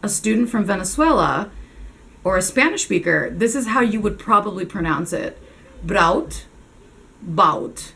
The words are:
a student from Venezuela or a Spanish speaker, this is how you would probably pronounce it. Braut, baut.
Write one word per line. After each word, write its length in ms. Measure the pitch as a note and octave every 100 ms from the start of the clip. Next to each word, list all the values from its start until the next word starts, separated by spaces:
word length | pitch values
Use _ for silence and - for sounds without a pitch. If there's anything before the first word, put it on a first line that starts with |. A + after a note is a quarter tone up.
a 60 | G#3
student 420 | - G#3+ A3 A#3+
from 140 | A3+
Venezuela 840 | F#3+ F#3+ F3+ - D#4+ B3 D3+ C#3 G#3 - - - - - - -
or 120 | F3+ F#3
a 60 |
Spanish 420 | F3+ - D4+ G4+
speaker, 460 | - F3+ E3+ D#3 B2+
this 240 | F3 A3+
is 140 | C4 A3+
how 120 | A#3+
you 200 | A#3+ G#3+
would 180 | G#3 -
probably 460 | - G#3 G3+ F#3
pronounce 480 | F3+ G3+ E3 C#3+ E3+
it. 260 | - - - - - - -
Braut, 640 | E3+ G3 E3+ F#3+ D#4+ - - - - - - - - -
baut. 720 | E3+ D#3+ E3+ C#3+ - - -